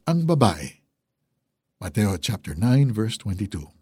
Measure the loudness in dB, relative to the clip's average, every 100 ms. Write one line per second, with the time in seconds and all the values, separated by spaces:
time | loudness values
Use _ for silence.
0 | -2 0 2 4 4 2 -8 -16 _ _
1 | _ _ _ _ _ _ _ _ -6 0
2 | 0 0 -4 -6 -8 -2 2 4 4 0
3 | -4 -4 -6 -4 -6 -8 -12 _